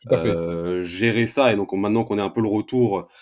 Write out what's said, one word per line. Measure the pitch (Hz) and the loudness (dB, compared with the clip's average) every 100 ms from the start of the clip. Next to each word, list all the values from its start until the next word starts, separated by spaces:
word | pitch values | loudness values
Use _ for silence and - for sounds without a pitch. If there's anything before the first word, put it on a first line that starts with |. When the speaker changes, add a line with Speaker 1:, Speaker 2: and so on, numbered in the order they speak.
Speaker 1:
Tout | - | -2
à | - | 0
fait. | 82 | 0
Speaker 2:
euh, | 82 85 85 85 90 | -2 -2 -4 -4 -4
gérer | 90 90 117 113 113 | -4 0 0 2 0
ça. | - 131 | 2 2
Et | 101 | 2
donc, | 98 | 0
on, | 95 | -2
maintenant | 104 113 | 0 0
qu'on | 113 104 | 0 -2
est | |
un | 98 | -2
peu | - | 0
le | 110 | 0
retour, | 107 104 127 117 98 87 - | 0 0 2 2 0 -6 -16